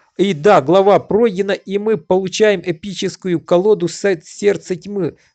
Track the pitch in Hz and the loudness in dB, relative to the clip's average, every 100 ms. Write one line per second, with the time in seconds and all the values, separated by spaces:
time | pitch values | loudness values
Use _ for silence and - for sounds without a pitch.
0 | _ - 202 151 180 185 135 190 196 180 | _ -4 -2 0 4 4 4 2 4 2
1 | - 196 233 180 196 190 - 196 214 208 | 2 0 0 0 -4 -4 -4 -6 -2 -4
2 | - 185 190 - 214 190 180 165 208 175 | 0 -2 -2 0 2 2 -4 -8 -8 -8
3 | 190 - 190 165 - 175 208 202 170 - | -8 -8 -6 -4 0 0 2 0 0 -4
4 | 202 175 - - 202 185 - 185 196 202 | -4 -4 -8 -4 -2 -2 -6 -10 -8 -6
5 | 160 - _ | -6 -8 _